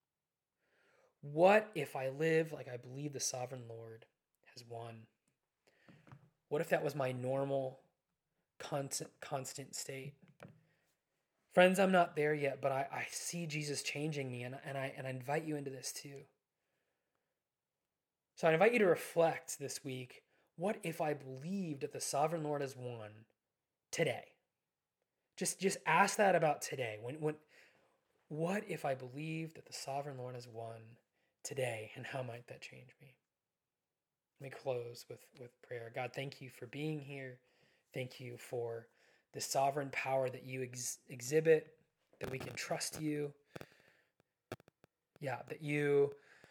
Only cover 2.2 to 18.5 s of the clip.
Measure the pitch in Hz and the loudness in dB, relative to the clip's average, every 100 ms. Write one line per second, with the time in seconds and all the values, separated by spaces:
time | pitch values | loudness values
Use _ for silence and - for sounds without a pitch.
2.2 | 160 160 160 151 131 123 123 131 147 135 | 4 4 4 -4 -10 -10 -10 -8 -6 -4
3.2 | - 127 127 131 117 113 113 113 - _ | -4 -2 -6 -8 -10 -12 -12 -16 -20 _
4.2 | _ _ _ 120 117 117 117 113 113 _ | _ _ _ -20 -14 -12 -10 -14 -18 _
5.2 | _ _ _ _ _ _ - - - - | _ _ _ _ _ _ -20 -20 -20 -20
6.2 | - _ _ 147 165 175 151 147 131 127 | -20 _ _ -2 2 2 2 0 -2 0
7.2 | 123 135 139 139 131 131 _ _ _ _ | -2 0 0 0 -2 -8 _ _ _ _
8.2 | _ _ _ _ - 147 139 - 151 _ | _ _ _ _ -6 -4 -4 -6 -8 _
9.2 | - 139 131 - 135 - - 135 135 - | -6 -6 -4 -10 -10 -10 -8 -8 -10 -14
10.2 | - _ - - _ _ _ _ _ _ | -20 _ -20 -20 _ _ _ _ _ _
11.2 | _ _ _ - 185 190 190 185 175 151 | _ _ _ 8 8 8 6 8 6 4
12.2 | 147 151 139 127 139 135 139 135 - - | 2 2 0 0 0 0 -2 -4 -6 -6
13.2 | - 170 170 151 147 139 - 147 151 147 | -6 -6 -4 -4 -4 -4 -4 -2 -2 -2
14.2 | 131 123 123 135 135 139 135 139 131 131 | -4 -6 -8 -8 -6 -4 -4 -4 -6 -6
15.2 | 123 151 160 151 139 131 - - 143 139 | -2 -2 -2 -4 -4 -6 -8 -10 -12 -14
16.2 | - _ _ _ _ _ _ _ _ _ | -18 _ _ _ _ _ _ _ _ _
17.2 | _ _ _ _ _ _ _ _ _ _ | _ _ _ _ _ _ _ _ _ _
18.2 | _ - 165 | _ 2 4